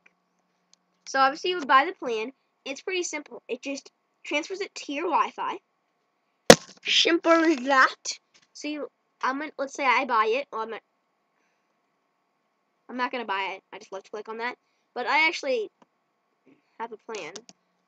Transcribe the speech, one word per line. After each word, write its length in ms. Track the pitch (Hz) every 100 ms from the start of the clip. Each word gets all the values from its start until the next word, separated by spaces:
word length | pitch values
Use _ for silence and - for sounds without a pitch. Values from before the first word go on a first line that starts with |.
| _ _ _ _ _ _ _ _ _ _ -
So 120 | 277
obviously 320 | 269 294 359
you 60 | 359
would 80 | 269
buy 200 | 269 311
the 80 |
plan. 400 | 381 285 226 226 - _ _ -
It's 160 | 277
pretty 220 | - 370
simple. 380 | 339 302 294 240 -
It 140 | 240
just 280 | 277 277 - _ _ _
transfers 360 | - 294 415 392
it 140 | 392
to 180 | - -
your 140 | 285 349
Wi-Fi. 520 | 269 196 226 170 - - _ _ _ _ _ _ _ - - - -
Simple 500 | - - - 339 330
as 240 | 330 330 294
that. 580 | 254 269 294 - - - _ _ _
So 160 | - 294
you, 200 | 302 277 _ _ _
I'm 160 | 240 269
gonna, 140 | 302 -
let's 160 | 269
say 140 | - 277
I 180 | 233
buy 220 | 269 233 220
it. 200 | 240 277
Well, 100 | 220
I'm 80 | 220
not, 120 | 214 - _ _ _ _ _ _ _ _ _ _ _ _ _ _ _ _ _ _ _ -
I'm 60 | 247
not 120 | 247
gonna 140 | 254
buy 300 | 220 190 190 190
it. 60 | -
I 60 | 190
just 120 | -
left 200 | 190 -
click 180 | 214 214
on 100 | 220
that. 200 | 233 - _ _ _
But 140 | - 233
I 220 | 285 320
actually 420 | 330 294 254 208 - _ _ _ _ _ _ _ _ _ -
have 140 | 233
a 60 | 214 -
plan. 220 | 220 156 196 240 - _ _